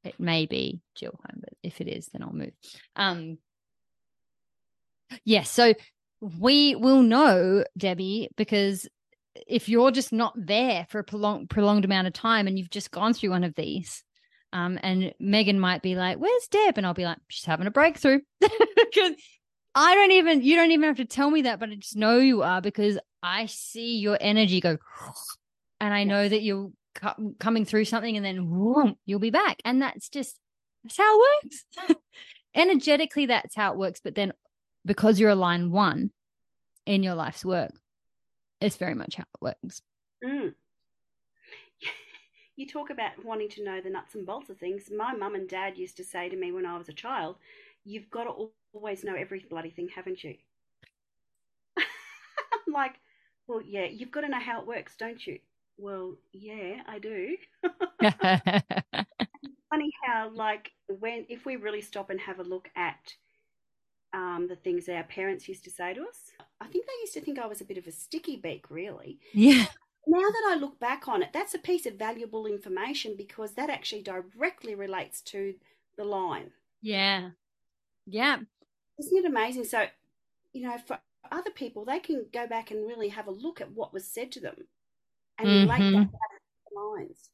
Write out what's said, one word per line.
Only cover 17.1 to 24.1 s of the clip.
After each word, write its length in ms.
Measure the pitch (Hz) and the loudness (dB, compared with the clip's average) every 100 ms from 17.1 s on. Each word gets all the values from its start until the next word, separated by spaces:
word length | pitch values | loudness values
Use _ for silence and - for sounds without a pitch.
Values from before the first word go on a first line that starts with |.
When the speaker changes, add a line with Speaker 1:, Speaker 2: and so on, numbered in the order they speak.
| 165 _ | -6 _
Speaker 1:
"She's 160 | - | -12
having 220 | - 160 190 | -2 0 2
a 40 | |
breakthrough." 500 | 269 320 320 277 277 285 | 4 4 6 4 4 2
<laughs> 100 | _ | _
'Cause 720 | 415 440 440 - 453 - 370 302 - _ _ _ _ | 2 6 6 6 6 6 4 0 -14 _ _ _ _
I 200 | 269 320 | 6 8
don't 180 | 392 392 | 10 10
even, 300 | 370 330 302 | 8 8 6
you 140 | 254 339 | 6 8
don't 140 | 330 | 8
even 180 | 330 311 | 6 4
have 80 | 269 | 2
to 80 | |
tell 260 | 233 - 285 | -2 2 4
me 120 | 311 | 4
that, 180 | 254 196 | 2 -2
but 80 | 220 | -6
I 60 | |
just 220 | 208 - 214 | -8 -10 0
know 200 | 214 240 | 4 8
you 260 | 262 226 | 8 6
are 200 | 175 185 | 2 0
because 360 | 190 208 208 196 - _ | -2 2 2 0 -6 _
I 220 | 175 190 220 | -4 -4 -4
see 520 | - - 226 233 233 | -10 -12 -8 -4 -2
your 180 | 208 | 0